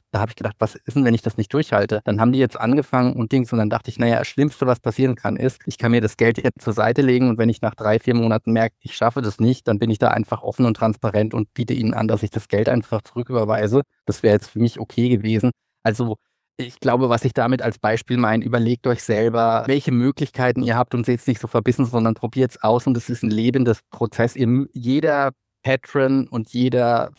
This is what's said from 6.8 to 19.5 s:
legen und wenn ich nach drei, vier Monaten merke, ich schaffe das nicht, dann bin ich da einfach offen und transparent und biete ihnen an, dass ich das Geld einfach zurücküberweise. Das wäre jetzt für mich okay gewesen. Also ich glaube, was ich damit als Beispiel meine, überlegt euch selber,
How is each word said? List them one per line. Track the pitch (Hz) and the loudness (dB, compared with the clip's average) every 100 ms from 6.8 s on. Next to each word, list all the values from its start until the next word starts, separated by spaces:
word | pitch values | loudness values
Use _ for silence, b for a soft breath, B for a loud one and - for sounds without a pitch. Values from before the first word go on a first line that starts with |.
| 110 123 | 0 2
legen | 135 123 127 | 2 4 2
und | 113 | 2
wenn | 117 | 0
ich | 107 | 0
nach | 113 - | -4 -4
drei, | 107 113 | 0 0
vier | - 120 | 0 0
Monaten | 113 110 - | 2 0 0
merke, | 113 113 - | 0 0 -4
ich | - - | -14 -2
schaffe | 113 139 | -2 0
das | 110 - | -4 0
nicht, | 117 127 - | 0 0 -2
dann | 104 | 0
bin | 113 | 0
ich | 110 | 0
da | 123 | 0
einfach | 117 - 120 | 0 -2 -6
offen | - - 123 | -6 0 0
und | 110 | 2
transparent | 113 107 113 104 110 | -2 -2 -2 0 -2
und | - 107 | -2 -6
biete | - 120 | -6 -4
ihnen | 123 110 | -2 -2
an, | 110 110 | -2 -2
dass | 110 | -2
ich | 107 | -2
das | 113 - | -6 -4
Geld | 101 113 | -2 0
einfach | 123 - 110 | 0 -2 -6
zurücküberweise. | - 123 120 123 107 104 104 131 139 _ - | -6 -10 -4 -2 0 0 0 0 -2 _ -8
Das | - | 0
wäre | 113 | 2
jetzt | 104 - | 2 0
für | 110 | -2
mich | 117 - | -2 -2
okay | 110 - 120 | -8 -2 0
gewesen. | 117 107 110 123 - _ _ | 0 0 0 0 -2 _ _
Also | 113 107 117 107 _ _ _ - | -4 -2 -4 -6 _ _ _ -14
ich | 123 - | -14 -6
glaube, | 131 123 127 | 0 2 2
was | 117 | 2
ich | 131 | 0
damit | - 117 127 | 0 0 0
als | 117 - | -2 -2
Beispiel | 107 113 - 123 | -2 -2 -2 0
meine, | 113 113 | 2 0
überlegt | 113 120 117 123 127 | 0 0 0 0 -2
euch | 120 | -2
selber, | - 107 113 113 113 | -2 0 0 2 2